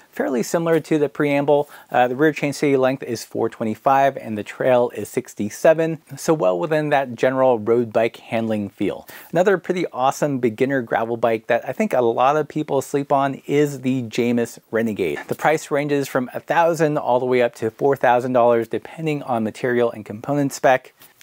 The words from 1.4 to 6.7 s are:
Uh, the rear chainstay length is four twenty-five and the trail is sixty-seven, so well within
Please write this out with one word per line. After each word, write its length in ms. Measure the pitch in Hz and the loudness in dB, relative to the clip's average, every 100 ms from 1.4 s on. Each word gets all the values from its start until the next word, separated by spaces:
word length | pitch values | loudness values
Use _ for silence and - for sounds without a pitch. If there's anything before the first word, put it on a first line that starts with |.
| 143 147 143 - - | 2 2 0 -12 -2
Uh, 160 | 127 123 | 0 2
the 80 | |
rear 180 | 127 156 | 2 2
chainstay 460 | 147 147 139 147 135 | 2 -4 -2 0 2
length 240 | 131 135 | 2 -2
is 220 | - 110 | -6 -8
four 240 | - 117 113 | -8 -4 -4
twenty-five 680 | - 113 107 139 135 139 135 | -4 -6 -2 2 4 2 0
and 220 | 117 107 | -6 -8
the 60 | |
trail 480 | 104 - 135 123 120 | -8 -2 2 2 2
is 140 | - 101 | -4 -6
sixty-seven, 920 | - - - 104 - 165 160 160 160 - 143 | -6 -8 -8 -8 2 4 4 0 -6 -12 -6
so 180 | - | -2
well 220 | 156 185 180 | 2 2 0
within 340 | 170 | 0